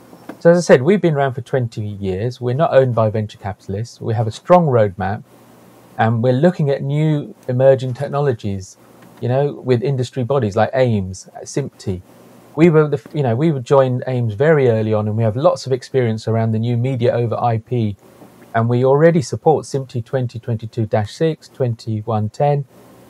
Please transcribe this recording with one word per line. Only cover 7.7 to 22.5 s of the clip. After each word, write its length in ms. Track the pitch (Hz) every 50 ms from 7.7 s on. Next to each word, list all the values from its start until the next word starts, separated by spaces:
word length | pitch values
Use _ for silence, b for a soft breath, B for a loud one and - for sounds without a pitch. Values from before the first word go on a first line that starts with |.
| 135 123 131 127 120
technologies, 840 | - 139 113 131 143 147 143 120 - - 101 98 98 92 - - _ _ - - - - - - -
you 80 | 120
know, 260 | 120 123 135 147 147 -
with 300 | - - 127 127 117 120
industry 400 | 143 139 127 123 - - 135 123
bodies 320 | 117 135 143 117 104 92
like 140 | 113 107 - -
aims, 560 | 131 131 123 113 101 95 92 92 - - - - - -
simti. 580 | - - 147 135 - - - - 107 92 90 - - - - - - - - - - -
We 140 | 143 165 175
were 180 | 151 156 151
the, 140 | 147 147 131 - - -
you 100 | 151 139
know, 120 | 120 113
we 160 | 120 156 170
would 140 | 151 135 117
join 360 | - 143 135 131 127 123 127 -
aims 260 | 127 127 123 120 110 104
very 360 | 98 143 160 165 147 135 120
early 240 | 113 110 107 110 110
on, 140 | 107 104
and 100 | 107 104
we 60 | 110 113
have 120 | 110 101
lots 300 | 131 151 180 180 - -
of 80 | 127 131
experience 520 | 127 - - - 131 123 113 110 110 -
around 280 | 113 110 113 113 113 110
the 60 | 110
new 180 | 113 120 120
media 360 | 117 120 131 139 117 120 120 -
over 220 | 120 123 113 110
I 220 | - - 120 113
P, 400 | 107 - - 127 120 110 104 101 - _ - - - - - - - - - -
and 140 | 117 117 120
we 160 | 123 120 127
already 360 | 131 139 143 160 170 165 175
support 440 | 120 - - 110 - 165 147 - 131
simti 380 | - - 139 135 - - 120 113
twenty 360 | - - 131 127 117 - 117
twenty-two 460 | - - 117 104 - 110 - 117 110
dash 280 | 104 - 110 104 - -
six, 360 | - 165 160 151 - - -
twenty-one 800 | _ - 135 120 113 - - 117 110 107 107 117 113 107 104 107
ten, 340 | - - 147 143